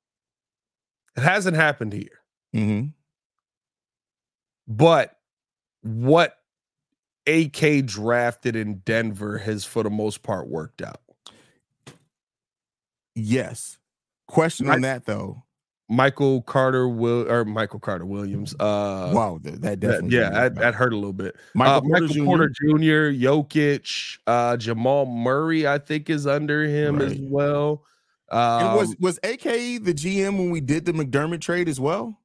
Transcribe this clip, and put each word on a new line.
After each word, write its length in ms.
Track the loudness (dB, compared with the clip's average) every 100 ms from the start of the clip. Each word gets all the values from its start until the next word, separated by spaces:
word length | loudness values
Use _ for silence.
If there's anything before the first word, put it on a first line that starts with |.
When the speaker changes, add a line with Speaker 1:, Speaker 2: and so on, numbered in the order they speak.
| _ _ _ _ _ _ _ _ _ _ _ -2
Speaker 1:
It 40 |
hasn't 320 | 0 2 0 2
happened 360 | 0 0 -6
here. 240 | -8 -10 -16 _ _ _ -2
Speaker 2:
Mm-hmm. 320 | 0 0 -4 -10 _ _ _ _ _ _ _ _ _ _ _ _ _ _ _ _ -8
Speaker 1:
But 500 | 4 6 6 4 _ _ _ _ _ _ _
what 560 | -10 -2 4 6 4 0 _ _ _ _ _ _ _ _ 0
A 220 | 2 2
K 320 | 2 2 2
drafted 720 | 0 -4 0 2 0 -2 -4 -4
in 240 | -4 -6 -2
Denver 520 | 0 -2 -4 -8 -6
has, 280 | -6 -6 -4
for 180 | -4
the 60 | -2
most 340 | -2 -4 -6
part, 240 | -6 -6 -6
worked 340 | -8 -8 -12
out. 200 | -14 -14 _ _ -20 -20 _ _ _ _ -20 -20 _ _ _ _ _ _ _ _ _ _ _ -8
Speaker 2:
Yes. 640 | -2 0 -2 -8 -14 -18 _ _ _ _ -4
Question 420 | 2 2 0 0
on 120 | 0
Speaker 1:
Mi-, 60 | 0
Speaker 2:
that, 180 | -4 -6
though. 380 | -6 -8 -12 -20 _ _ _ -4
Speaker 1:
Michael 520 | 2 2 2 0 0
Carter 440 | 0 0 2 2 0
Will-, 400 | 0 0 0 0
or 160 | 0 0
Michael 340 | -2 -4 -6
Carter 260 | -8 -6 -6
Williams, 480 | -8 -6 -6 -8 -2
uh, 520 | 0 0 -2 -4 -2
Speaker 2:
Wow, 260 | 0 0 -4
th-, 120 | -10 -8
that 60 |
Speaker 1:
that, 180 | -6 -2
Speaker 2:
definitely 360 | 0 0 2 2
Speaker 1:
yeah, 60 | 2
Speaker 2:
didn't 80 |
Speaker 1:
that, 80 | 2
Speaker 2:
work 100 | 0
out. 100 | 2
Speaker 1:
that 140 | 0 2
hurt 180 | 0
a 20 | 0
little 180 | -4
bit. 220 | -6 -8 -10 -6 2
Speaker 2:
Michael 180 | 4
Speaker 1:
Uh, 80 | 4
Speaker 2:
Porter 120 | 4 2
Speaker 1:
Michael 60 | 2
Speaker 2:
Junior? 120 | 0 2
Speaker 1:
Porter 260 | 4 2 0
Junior, 520 | 2 4 4 4 2
Jokic, 1040 | 2 2 2 2 0 2 0 -4 -10 -10 -6 0
uh, 300 | 2 2 0
Jamal 480 | -2 0 2 2 0
Murray, 600 | -2 0 0 0 0 2
I 120 | 0
think, 300 | -2 -6 -2
is 160 | -2 0
under 360 | 0 0 0 0
him 360 | 0 0 0
as 120 | 0
Speaker 2:
Right. 80 | -4
Speaker 1:
well. 600 | -4 0 0 0 0 -2 _ _ _ _ -6
Speaker 2:
And 460 | 0 2 2 2 2
was, 120 | 0
Speaker 1:
Um, 60 | 0
Speaker 2:
was 200 | -2 -2
A 120 | -4 -4
K 420 | -4 -2 -2 -4
the 140 | -4 -2
G 260 | -2 0
M 140 | 0 0
when 140 | -2
we 100 | -2
did 240 | -2 -2 -2
the 60 |
McDermott 500 | -2 0 0 -2 -4
trade 260 | -4 -2 -2
as 120 | -2
well? 400 | -2 -2 -6 -12